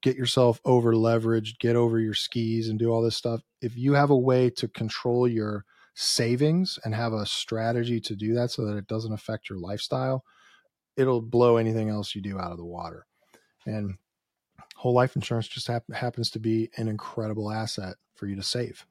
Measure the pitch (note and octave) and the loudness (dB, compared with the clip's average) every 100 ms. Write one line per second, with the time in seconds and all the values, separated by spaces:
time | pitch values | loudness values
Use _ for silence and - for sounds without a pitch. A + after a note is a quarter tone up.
0 | - C3 B2+ - B2 A#2 - B2+ A#2 A2+ | 0 0 0 4 4 4 4 6 6 4
1 | A2+ A#2 A2+ A2+ A2 A2+ A#2+ A#2 A#2 A2+ | 4 4 2 0 -2 -2 2 4 4 2
2 | A2 G#2 - A#2+ A2+ A2+ A2+ A2 A#2 A#2 | 0 -2 -4 -2 -2 -2 -2 0 2 2
3 | A2+ - A#2+ A#2 _ _ A#2+ A#2+ C3 C#3+ | 2 0 -4 -6 _ _ -8 -2 2 4
4 | C#3+ C#3 B2+ B2+ B2+ A#2+ A#2 - A2+ - | 6 4 6 4 4 0 -8 -4 -6 -4
5 | B2 A#2+ B2 A2+ G#2+ G#2 - _ _ - | 0 2 2 2 -2 -6 -10 _ _ -6
6 | - - A#2 B2 D3 E3+ F#3 - A2+ A2 | -4 0 0 2 4 2 0 -4 -4 -2
7 | A#2 A2 G#2 - - A2+ A2+ A#2+ A#2 A#2 | -2 -2 -4 -6 -4 -2 0 0 0 -2
8 | G#2 G2+ G#2+ A#2 A#2+ - A2 G#2 G2 A2 | -4 -6 -2 0 0 -2 -4 -4 -6 -6
9 | A2+ G#2+ - A2 - G2 F2 G#2 - C3 | -6 -8 -6 -8 -8 -10 -8 -8 -4 -2
10 | C3 C3 - _ _ _ _ _ _ - | -2 -4 -6 _ _ _ _ _ _ 0
11 | C3 B2 A2+ A#2+ A#2+ A#2 A2+ A2+ G#2+ G#2+ | 2 2 2 4 6 6 4 0 0 -2
12 | G#2 G#2 G2+ G2 F2+ F2 E2+ F2 E2+ E2 | -4 -8 -6 -6 -6 -8 -12 -10 -12 -12
13 | _ _ _ _ _ _ - A2 G#2 F#2+ | _ _ _ _ _ _ -8 -6 -6 -8
14 | _ _ _ _ _ _ - - B2+ B2 | _ _ _ _ _ _ -20 -4 2 4
15 | C3 - - A#2 A2 - - A#2+ - A2 | 4 0 -4 -4 -4 -8 -6 -6 -6 -6
16 | B2 A#2+ A#2 A2+ A2 A2+ A2+ - A2 G#2 | -6 -4 -4 -2 0 0 -2 -4 -6 -6
17 | - - G#2+ G#2+ G#2+ A2 G#2+ - F#2+ F#2 | -8 -8 -6 -4 -4 -4 -6 -8 -10 -12
18 | _ _ G2+ G2 G2 B2 A#2+ - - | _ _ -8 -6 -6 -4 -6 -10 -20